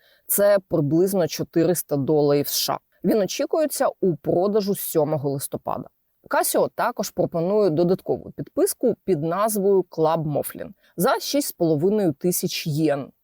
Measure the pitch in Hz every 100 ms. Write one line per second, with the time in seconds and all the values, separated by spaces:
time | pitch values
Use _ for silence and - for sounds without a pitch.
0 | _ _ - - 202 202 - 165 143 160
1 | 190 196 160 - 151 165 165 170 - 147
2 | 135 151 143 143 139 - - 139 - _
3 | 185 226 190 - 285 349 - - 247 -
4 | 190 156 - 180 202 214 202 196 - 165
5 | 151 156 139 139 - - - - - _
6 | _ _ - 294 349 269 151 - 202 240
7 | 208 - 165 170 170 214 202 151 175 185
8 | - 131 - - 170 - 370 - 254 -
9 | - 160 160 180 220 214 196 190 175 -
10 | 156 165 156 139 - - - - _ -
11 | 214 359 - 285 - - 165 151 185 214
12 | 185 - 175 180 180 - 165 147 156 143
13 | 123 _